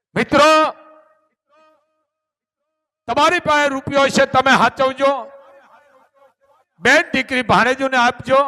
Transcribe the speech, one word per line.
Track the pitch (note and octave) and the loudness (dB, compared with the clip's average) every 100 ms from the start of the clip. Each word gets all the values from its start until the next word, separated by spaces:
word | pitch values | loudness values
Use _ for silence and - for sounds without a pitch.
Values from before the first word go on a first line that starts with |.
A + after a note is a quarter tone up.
| _ F#3 | _ -6
મિત્રો, | A3+ C#4+ D4+ D#4 D4+ - - - _ _ _ _ _ D5+ D#4 D#4 D#5 D#4 G#4+ _ _ _ _ _ _ _ _ _ - | -2 2 4 4 0 -4 -20 -20 _ _ _ _ _ _ _ _ _ _ _ _ _ _ _ _ _ _ _ _ -4
તમારી | C4 D#4 F4 E4 | 0 0 0 0
પાસે | D4 C#4+ | 0 0
રૂપિયો | C4+ C4+ C#4 C4+ | -4 -4 -2 0
છે | B3 C4+ | 0 0
તમે | C4 C4 A#3+ | 0 2 2
સાચવજો, | A#3+ - C4 C4 C#4 C#4 A3 - - - _ _ C#4 C4+ _ _ _ _ _ _ _ _ | 0 0 -4 -2 -2 -2 -8 -20 -20 -20 _ _ _ _ _ _ _ _ _ _ _ _
બેન | A3 D4+ E4+ | 0 0 0
દીકરી | B3+ C4 B3+ | -6 -4 -6
ભાણેજોને | A3+ G3 A#3 C4+ C4+ C4 | 0 0 0 -2 -2 0
આપજો, | A#3+ B3 - C4+ | -2 -2 -2 0